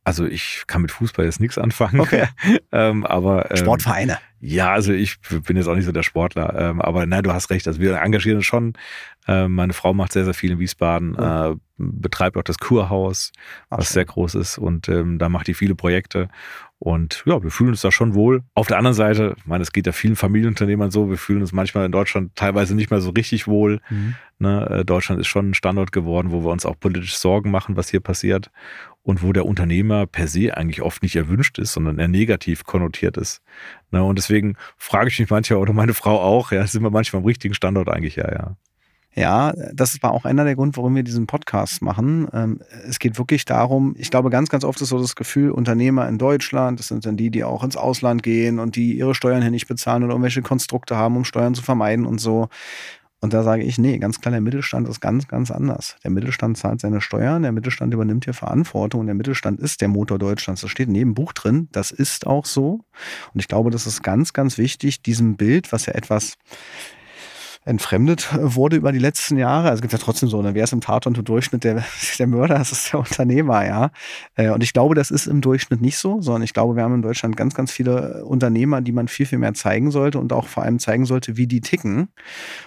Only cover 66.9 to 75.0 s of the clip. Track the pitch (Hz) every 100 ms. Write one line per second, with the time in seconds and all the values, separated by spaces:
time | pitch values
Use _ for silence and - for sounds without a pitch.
66.9 | - - - - - - - - 113 -
67.9 | 92 139 170 - 147 151 123 143 160 139
68.9 | 135 131 - - 139 123 143 165 113 120
69.9 | 113 - 113 123 107 101 101 110 120 -
70.9 | 113 - 117 104 113 123 120 117 113 113
71.9 | - - - 127 120 135 143 131 123 -
72.9 | 147 120 - 123 131 156 110 98 101 139
73.9 | - - - - - 110 110 117 127 139
74.9 | 156